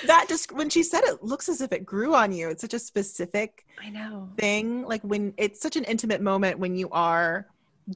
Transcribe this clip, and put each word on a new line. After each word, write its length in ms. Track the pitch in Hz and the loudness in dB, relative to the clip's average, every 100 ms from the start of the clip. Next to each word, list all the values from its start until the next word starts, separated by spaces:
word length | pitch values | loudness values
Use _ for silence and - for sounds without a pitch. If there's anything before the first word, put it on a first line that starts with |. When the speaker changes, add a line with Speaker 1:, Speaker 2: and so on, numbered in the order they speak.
Speaker 1:
That 220 | 254 330 - | 6 6 6
just, 240 | 320 - | -2 -4
when 180 | 262 302 | -4 0
she 140 | 330 | 2
said, 180 | 330 330 494 | 4 4 2
"It 180 | 139 | 2
looks 240 | 214 262 - | -4 -4 -4
as 120 | 277 | -4
if 100 | 262 | -2
it 140 | 180 190 | -4 -4
grew 280 | 196 262 | -2 4
on 180 | 294 208 | 4 4
you," 160 | 180 165 | 0 -4
it's 120 | 160 | -6
such 120 | 220 | -6
a 60 | 233 | -8
specific 880 | - 202 196 - 175 208 214 _ _ - | -4 -4 -4 -6 -4 -2 -4 _ _ -18
Speaker 2:
I 120 | 214 | -14
know. 440 | 214 220 208 190 208 | -10 -10 -10 -10 0
Speaker 1:
thing. 460 | 208 208 226 247 | 2 2 0 -2
Like, 180 | 240 220 | -4 -4
when, 300 | 202 208 202 202 | -2 -2 -2 0
it's 240 | 208 - | -2 -2
such 140 | 311 320 | -4 -2
an 100 | 226 | -2
intimate 360 | 226 220 208 | -2 0 0
moment 380 | 202 196 190 175 | 0 2 0 0
when 160 | 185 185 | -2 -4
you 140 | 185 | -2
are 560 | 170 170 165 170 180 - _ _ _ - | 0 2 2 2 -2 -8 _ _ _ -14